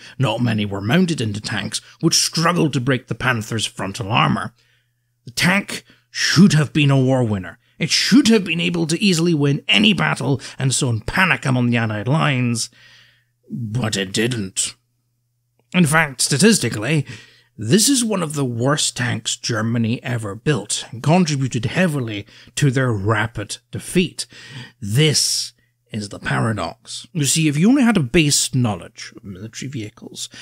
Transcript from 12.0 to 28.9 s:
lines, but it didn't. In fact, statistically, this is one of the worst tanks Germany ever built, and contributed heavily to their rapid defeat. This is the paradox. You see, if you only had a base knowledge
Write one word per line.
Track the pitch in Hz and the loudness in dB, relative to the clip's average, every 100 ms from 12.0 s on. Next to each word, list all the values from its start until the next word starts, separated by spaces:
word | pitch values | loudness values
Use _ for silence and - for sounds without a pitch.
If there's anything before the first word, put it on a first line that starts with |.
| 113 | 0
lines, | 156 147 127 120 113 - _ - - _ _ _ _ - | 0 2 0 0 -2 -6 _ -20 -20 _ _ _ _ -14
but | 131 110 120 110 95 | -10 -6 -4 -2 -2
it | 98 | -2
didn't. | 107 120 117 95 - - - _ _ _ _ _ _ _ _ _ | -2 -2 -2 -6 -6 -6 -10 _ _ _ _ _ _ _ _ _
In | 180 147 | 2 4
fact, | 160 151 127 | 2 0 -2
statistically, | - 135 220 202 120 107 117 156 139 - - _ _ - | -2 4 4 4 0 -4 -2 -2 -2 -10 -20 _ _ -8
this | 107 202 269 | 0 2 4
is | 262 | 2
one | 226 190 | 0 -2
of | 160 | -4
the | 151 | -4
worst | 127 117 131 147 - - | -4 0 0 0 -2 -2
tanks | 120 110 - - | -4 -4 -6 -6
Germany | - 110 113 117 110 127 | -4 -2 0 0 0 -2
ever | 135 120 104 | -4 -6 -6
built, | 110 151 120 - - - | -4 -2 -2 -2 -8 -8
and | 117 | -4
contributed | 139 180 156 139 131 123 120 | 2 4 4 0 -2 -2 -2
heavily | 175 185 147 113 104 - - - | 0 0 0 -4 -8 -10 -18 -14
to | - 143 | 0 2
their | 127 127 | 2 0
rapid | 107 101 107 110 110 101 - _ | 0 0 0 -2 -6 -10 -12 _
defeat. | - - 180 175 - - - - 139 - _ | -14 -2 0 0 -4 -14 -16 -18 -18 -18 _
This | 101 120 156 - - - - - _ _ _ 107 | -2 2 4 2 0 -2 -6 -14 _ _ _ -10
is | 104 | -10
the | - | -8
paradox. | - 131 117 104 82 - - - - | -4 0 0 -2 -6 -8 -16 -16 -8
You | 165 | -2
see, | 135 160 156 | 0 2 2
if | 143 | 4
you | 208 | 4
only | 285 | 6
had | 233 196 | 4 2
a | |
base | 131 175 143 - - | 2 2 4 2 0
knowledge | 131 117 90 87 | 0 0 -2 -10